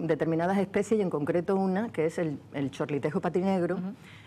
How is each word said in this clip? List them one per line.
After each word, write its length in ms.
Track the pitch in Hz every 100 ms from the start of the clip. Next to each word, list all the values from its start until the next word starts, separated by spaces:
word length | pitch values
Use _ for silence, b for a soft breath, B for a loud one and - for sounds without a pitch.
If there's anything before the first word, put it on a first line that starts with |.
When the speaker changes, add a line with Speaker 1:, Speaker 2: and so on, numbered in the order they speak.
| 165
Speaker 1:
determinadas 520 | 151 160 165 170 196
especies, 400 | 196 208 202 220
y 40 |
en 80 | 185
concreto 440 | 156 147 170 170
una, 360 | 196 190 185 233
que 160 | - 156
es 120 | 180
el, 200 | 165 139 -
el 160 | 143 139
chorlitejo 500 | - 147 143 151 180
patinegro, 560 | 175 165 190 190 170 185
Speaker 2:
Ujú. 180 | 180 233 B B